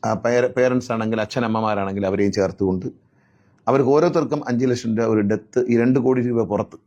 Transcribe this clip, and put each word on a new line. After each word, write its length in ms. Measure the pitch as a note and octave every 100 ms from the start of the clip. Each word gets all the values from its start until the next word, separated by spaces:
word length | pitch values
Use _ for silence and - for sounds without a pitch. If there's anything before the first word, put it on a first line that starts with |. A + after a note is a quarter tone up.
ആ, 100 | A2+
പേര-, 320 | A2 A#2 B2 B2
പേരൻസ് 460 | - B2+ B2+ B2
ആണെങ്കിൽ 280 | A2+ A2 A2
അച്ഛനമ്മമാരാണെങ്കിൽ 840 | G#2+ - A#2 A2 A2 G2+ G2 G2 G2
അവരെയും 260 | G2 G2+
ചേർത്തുകൊണ്ട് 540 | F#2+ F#2+ F#2+ G2 F#2 B2 - _ _ _ _ _ _ -
അവർക്ക് 220 | C3+ B2+
ഓരോരുത്തർക്കും 580 | C#3+ F3 F3 D3+ D3 D3+
അഞ്ച് 180 | B2 B2+
ലക്ഷം 300 | A#2+ A#2 A2
രൂപ 100 | A2+
ഒരു 140 | A2
ഡെത്ത്, 460 | G#2 G#2+ - - B2
ഈ 100 | A#2
രണ്ട് 200 | A#2+ C3
കോടി 200 | B2 B2+
രൂപ 240 | B2 A#2
പുറത്ത് 340 | G#2 G2+ G#2 -